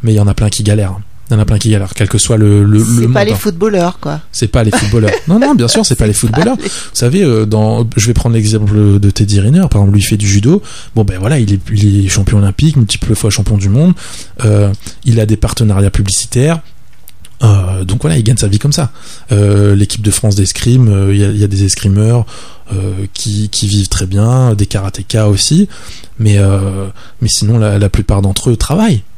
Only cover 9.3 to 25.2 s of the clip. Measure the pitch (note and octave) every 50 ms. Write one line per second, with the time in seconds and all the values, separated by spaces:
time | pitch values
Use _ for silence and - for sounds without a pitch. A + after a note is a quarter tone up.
9.3 | G2+ G2+ G2 A2 C#3+ F3+ F#3+ D3+ - G#2 G2+ G2 G2 G#2 G2+ - A2+ G2+ G#2+ G2+
10.3 | G2+ G2+ G#2 B2 E3+ G#2 - - - - - - - A#2 G#2+ G2 G2 F#2 F#2+ A2+
11.3 | D#3 D3 A#2 G2+ G2+ G2 - - A2 G#2 G#2 G#2 G2 G2+ G2 F#2+ - - G2+ -
12.3 | - G#2 G2+ G2 G2 - C#3+ D#3+ D3+ C#3 A#2 G2+ - - - - A2 - - A#2
13.3 | G2+ - G#2 G2+ A2+ G#2 F#2+ G2 G2 B2+ D#3 F#3 F3+ - - - - - - -
14.3 | - - - A2+ G#2 G#2 G#2 G2+ G2 - - - - - - C3 A#2 A2+ G#2+ G#2
15.3 | A2 G#2 - - - - A2+ G#2+ G2+ G2 G2+ G2 - - G#2 F#2+ F#2+ - - -
16.3 | - A#2+ B2+ D3+ E3 D#3+ - - - - - - - - - - - - - -
17.3 | - - C3+ A2 G2+ G2+ F#2 F2 F#2+ F#2 F#2 F2+ G2 G#2+ - D#3 E3 C#3 A2+ A2+
18.3 | B2+ A2 - G2+ G2 G#2+ - D3 D3 - D#3 - - - - - - - - -
19.3 | - G2+ G#2 G2+ G2+ G2+ G2+ G2+ G2+ G2+ G#2 - - - G#2+ G2+ G2 - - G#2+
20.3 | G2+ G2 G2 F#2 - - - A#2 A#2+ C3 B2+ A2 G2+ G2 G2 G2 G2 G2+ G2+ G2
21.3 | G#2+ G#2 G#2 G2+ G2 G2 G2+ F#2+ - - - G#2 G2 G2+ G#2 A2 A#2 A#2+ G#2+ -
22.3 | - - - - - - - - - F#2+ F#2+ F#2+ F#2+ F#2+ G2 G2 - - - G#2+
23.3 | G#2 G#2 G#2+ G#2 - - - G2+ G2 G#2 G2 F2+ - - G2 F#2 F#2+ G2+ G#2 A2+
24.3 | B2+ C3 B2+ B2 A2 G2+ G#2 - - G#2+ F#2+ G2 - - G2+ - - A2